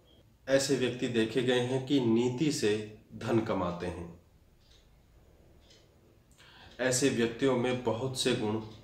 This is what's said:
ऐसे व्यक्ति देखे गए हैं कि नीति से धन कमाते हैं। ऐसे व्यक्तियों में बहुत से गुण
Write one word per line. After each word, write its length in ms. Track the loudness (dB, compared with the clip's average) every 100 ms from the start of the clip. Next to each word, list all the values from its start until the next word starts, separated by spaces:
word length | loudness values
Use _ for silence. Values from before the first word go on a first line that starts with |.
| _ _ -20 _ 2
ऐसे 280 | 2 4 0
व्यक्ति 320 | 0 -2 -2
देखे 340 | 0 0 0
गए 180 | 2 2
हैं 260 | 2 -2 0
कि 140 | 2
नीति 500 | 4 4 2 0 0
से 460 | 0 0 0 -4 -14 -18
धन 240 | -10 -2 0
कमाते 480 | 0 -2 -4 -4 -8
हैं। 340 | -8 -12 -16 _ _ _ _ _ -20 _ _ _ -20 -20 -20 -20 -20 -20 -20 _ _ -20 -20 _ _ -20 -20 -16 -4
ऐसे 280 | 0 2 2
व्यक्तियों 480 | 2 0 0 0 2
में 280 | 0 -2
बहुत 360 | -2 -2 -4 -2
से 140 | 0 0
गुण 200 | -2 -4 -6 -16